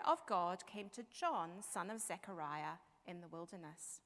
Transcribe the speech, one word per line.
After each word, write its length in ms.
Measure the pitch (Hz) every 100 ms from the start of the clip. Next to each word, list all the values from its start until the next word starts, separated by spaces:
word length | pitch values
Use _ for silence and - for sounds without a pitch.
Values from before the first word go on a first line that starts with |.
of 200 | - 339 -
God 380 | 190 175 185
came 240 | - 208 202
to 120 | -
John, 580 | 240 - 349 240 165 180
son 300 | 208 202 180
of 100 | 220
Zechariah, 800 | - 170 - 175 151 151 151 170 - _
in 160 | - 175
the 80 | 170
wilderness." 720 | 165 175 190 156 165 - -